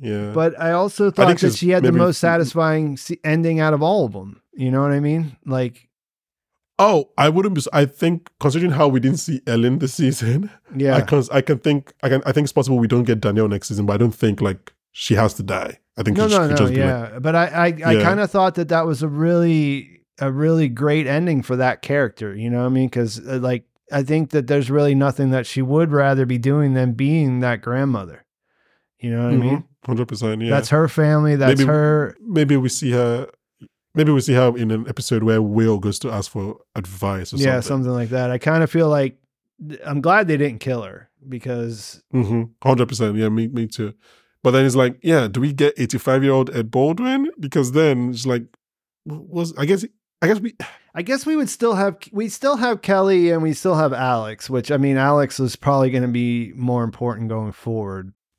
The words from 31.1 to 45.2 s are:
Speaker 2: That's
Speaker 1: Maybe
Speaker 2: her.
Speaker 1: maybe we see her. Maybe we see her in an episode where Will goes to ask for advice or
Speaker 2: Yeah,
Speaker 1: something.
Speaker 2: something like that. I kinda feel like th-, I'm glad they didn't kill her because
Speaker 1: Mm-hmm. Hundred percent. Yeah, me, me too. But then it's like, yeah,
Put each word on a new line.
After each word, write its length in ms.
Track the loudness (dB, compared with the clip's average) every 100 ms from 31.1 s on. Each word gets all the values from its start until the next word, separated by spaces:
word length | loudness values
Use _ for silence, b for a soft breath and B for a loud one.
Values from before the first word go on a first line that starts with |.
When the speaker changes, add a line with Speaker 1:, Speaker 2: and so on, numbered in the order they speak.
| 4 2 2
Speaker 2:
That's 220 | 4 4
Speaker 1:
Maybe 80 | 4
Speaker 2:
her. 480 | 2 2 2 -2 -8
Speaker 1:
maybe 360 | -4 0 2 2
we 140 | 0
see 220 | -2 -2
her. 360 | 0 0 -2 -6 _ _ _ -20 _ _
Maybe 160 | 0 2
we 120 | 2
see 100 | 2
her 240 | 4 4 2
in 140 | -2
an 180 | -2 -4
episode 340 | -8 -2 0
where 200 | 2 2
Will 360 | 2 2 2 2
goes 200 | -2 -4
to 120 | -6
ask 200 | -6 -8
for 300 | -8 -10 -12 _
advice 600 | -12 -12 -6 -4 -4 -6
or 20 | -2
Speaker 2:
Yeah, 240 | 0 0
Speaker 1:
something. 20 | -2 -4
Speaker 2:
something 80 | -2
like 160 | -4 -4
that. 220 | -4 -4
I 80 | -4
kinda 280 | 0 0 2
feel 220 | 2 2
like 300 | 2 0 -6 _ _ _ -20 -16
th-, 120 | -14
I'm 160 | -8 -2
glad 280 | 2 2 2
they 100 | 0
didn't 220 | 0 -4
kill 200 | -6 -6
her 280 | -8 -14 -20 _ -16
because 720 | -12 -8 -6 -6 -10 -16 -20 _
Speaker 1:
Mm-hmm. 300 | -2 0 -2 -4 -4 0
Hundred 220 | 2 0
percent. 280 | -2 -2 0
Yeah, 100 | 0
me, 200 | 0 -2
me 180 | -4 -6
too. 260 | -6 -10 -12 b b b b
But 100 | 2
then 120 | 4
it's 100 | 4 4
like, 220 | 2 0
yeah, 260 | 0 2